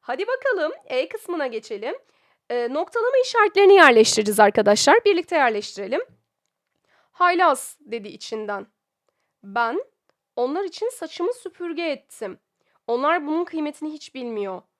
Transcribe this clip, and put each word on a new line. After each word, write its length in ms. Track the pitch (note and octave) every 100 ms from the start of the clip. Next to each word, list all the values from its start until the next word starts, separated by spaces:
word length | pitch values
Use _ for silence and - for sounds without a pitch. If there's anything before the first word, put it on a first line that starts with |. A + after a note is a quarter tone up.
Hadi 260 | - C4 G#4
bakalım 440 | B4+ C5+ G4+ D#4 C#5 _
E 240 | B3 E4
kısmına 380 | G#4+ - F4 C4
geçelim. 480 | A3+ - G#3 A#3 B4 _ _ _ _ _
Ee, 240 | A#3+ A#3+
noktalama 440 | C#4+ F4 - A#4+ C5
işaretlerini 500 | B4+ A#4 G#4 G4 G4
yerleştireceğiz 680 | G4 D4+ A#3 A3 - G#3+ G#3
arkadaşlar. 680 | G#3 G#3+ G#3 G#3+ - G#4+ G#4
Birlikte 300 | F4 E4+ E4+
yerleştirelim. 680 | B3+ G#3+ G#3 G3 G3+ C#4 B4+ _ _ _ _ _ _ _ _ _ _
Haylaz 680 | _ F4 F4 F4 C4 - -
dedi 280 | - A3+ G3+
içinden. 600 | - - A3 G#3 G3+ G3+ _ _ _ _ _ _ _
Ben 400 | G3 G#3 A#3 D#4+ C5+ _ _ _ _ -
onlar 280 | B3 D#4
için 260 | G4 - A4+
saçımı 440 | - D#4+ - F4+
süpürge 500 | B4 F4+ _ F4 D#4
ettim. 560 | E4 C#4 _ - G3+ - _ _ _ _ -
Onlar 400 | A#3+ C#4+ E4+ D4
bunun 180 | D#4+ F4
kıymetini 480 | D#4+ D4+ D4 D4+
hiç 220 | D4+ - C4
bilmiyor. 460 | A#3+ A3 G3+ F#3 _